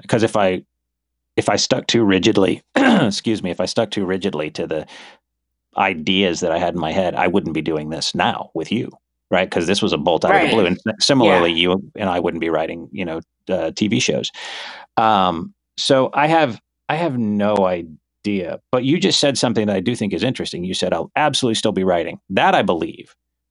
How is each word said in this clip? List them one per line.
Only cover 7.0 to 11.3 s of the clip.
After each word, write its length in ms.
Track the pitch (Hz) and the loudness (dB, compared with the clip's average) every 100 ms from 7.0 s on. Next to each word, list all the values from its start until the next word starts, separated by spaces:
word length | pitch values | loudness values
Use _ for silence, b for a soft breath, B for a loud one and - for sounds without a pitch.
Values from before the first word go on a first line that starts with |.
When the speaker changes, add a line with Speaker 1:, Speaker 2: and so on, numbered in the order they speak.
| 90 73 | -2 0
Speaker 1:
I 120 | 90 | 0
wouldn't 280 | 95 85 78 | 0 -2 -4
be 60 | |
doing 260 | 78 78 76 | -4 -4 -6
this 240 | 80 - | -6 -4
now 380 | 87 107 69 - | -2 -2 -2 -8
with 180 | 82 80 | -8 -4
you, 200 | 110 - - _ _ - | -4 -6 -12 _ _ -2
right? 180 | 90 95 | 0 0
'Cause 180 | 92 82 | 0 0
this 140 | 101 | 0
was 120 | 98 | 0
a 40 | 78 | 0
bolt 280 | 80 80 87 | 0 2 4
out 80 | - | 2
of 60 | |
the 40 | 151 | 2
Speaker 2:
Right. 60 | |
Speaker 1:
blue. 120 | 113 90 | 2 2
And 120 | 92 110 | 0 -4
s-, 180 | 107 - | 0 2
similarly, 460 | 135 107 | 4 6